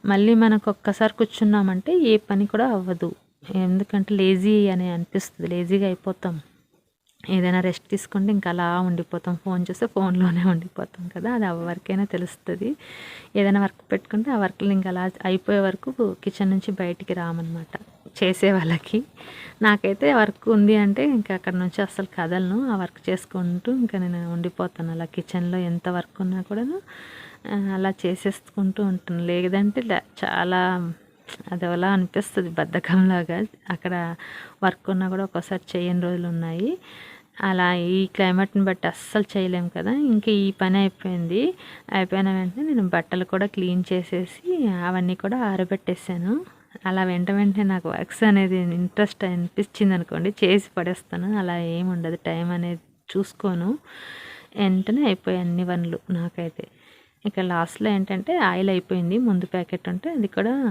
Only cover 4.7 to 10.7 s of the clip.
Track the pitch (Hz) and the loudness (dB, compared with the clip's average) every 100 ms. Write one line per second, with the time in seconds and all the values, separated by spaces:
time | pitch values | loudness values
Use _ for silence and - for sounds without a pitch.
4.7 | 180 180 170 175 196 - - 170 175 175 | 2 -2 -4 -4 -4 -6 -10 -6 -4 0
5.7 | 196 196 180 - 185 185 165 - _ _ | 2 2 -2 -6 -6 -6 -6 -10 _ _
6.7 | _ _ _ _ _ - 190 180 180 185 | _ _ _ _ _ -2 2 4 2 2
7.7 | 170 _ 196 - 202 196 208 185 175 170 | -2 _ -6 -2 0 2 2 0 -2 0
8.7 | 175 185 175 165 175 180 175 190 180 180 | 0 0 -2 -4 -6 -4 -4 -2 -2 -4
9.7 | 185 233 - 190 180 185 175 185 165 180 | -2 -2 0 2 4 4 4 2 2 -2